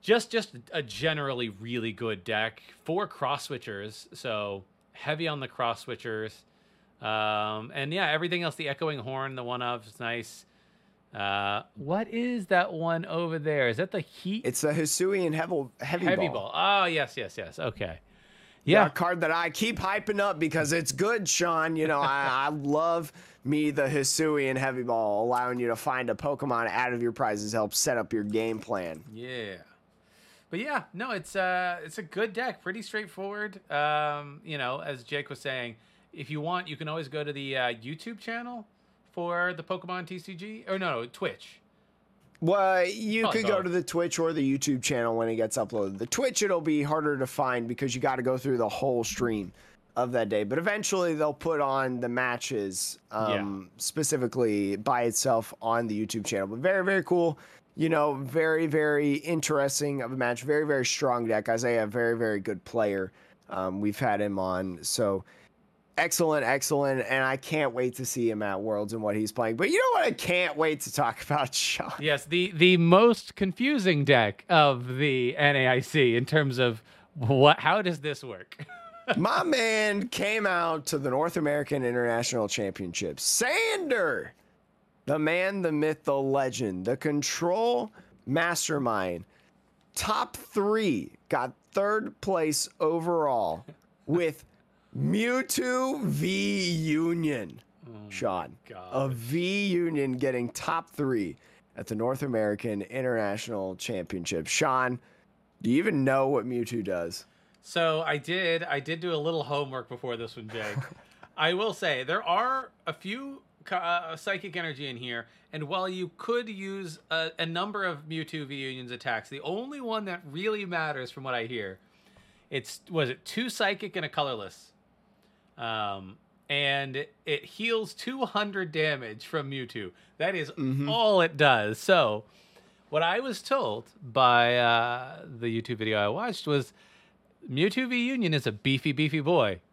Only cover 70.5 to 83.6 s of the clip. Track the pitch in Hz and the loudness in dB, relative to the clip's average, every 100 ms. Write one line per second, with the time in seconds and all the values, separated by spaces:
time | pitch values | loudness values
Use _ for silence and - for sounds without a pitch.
70.5 | 147 160 151 - - 123 110 - 147 135 | 2 0 0 -4 0 0 -2 -2 0 0
71.5 | - - - - - 147 139 - 175 185 | 0 -2 -2 -4 -4 0 0 0 0 0
72.5 | 165 180 180 170 180 233 226 - - 196 | 6 8 8 10 10 8 6 -2 -2 -2
73.5 | - 254 294 185 151 143 131 107 98 - | 0 0 2 4 4 6 6 6 0 4
74.5 | 170 147 123 123 127 147 131 123 139 143 | 6 6 4 -2 0 2 2 2 4 4
75.5 | 139 127 127 123 156 127 117 131 156 139 | 6 4 4 2 4 6 6 4 2 2
76.5 | 123 123 110 - - - - 117 135 143 | 4 2 2 -10 -20 -20 -4 2 8 10
77.5 | 165 156 196 185 156 147 139 135 95 92 | 8 4 2 0 -4 -6 -8 -10 -12 -14
78.5 | - 147 - - - - 233 202 - 349 | -16 -16 -16 -18 -16 -4 0 2 2 2
79.5 | 269 226 220 214 202 240 - 202 220 208 | 2 2 2 2 0 -2 -2 0 0 2
80.5 | 175 170 160 139 151 139 131 165 170 147 | 2 2 0 -2 -2 0 0 0 0 0
81.5 | 147 143 143 123 123 120 117 120 120 104 | 0 0 0 0 2 2 2 0 0 0
82.5 | - 101 - 92 85 92 71 - - 247 | 0 -2 -4 -6 -4 -6 -2 0 2 2
83.5 | 349 | 2